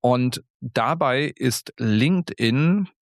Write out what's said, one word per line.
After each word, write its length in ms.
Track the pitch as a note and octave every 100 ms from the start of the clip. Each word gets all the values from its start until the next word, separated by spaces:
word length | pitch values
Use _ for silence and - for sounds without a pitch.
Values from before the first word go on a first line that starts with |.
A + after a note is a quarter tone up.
| B2
Und 380 | B2 B2 - - _
dabei 720 | B2 A#2+ A#2 E3 C#3+ C3 D3
ist 380 | - C3 - - -
LinkedIn 1120 | A2+ G#2+ C#3 F#3 E3 G#2 A#2 B2+ D#3+ G3+ F#3+ _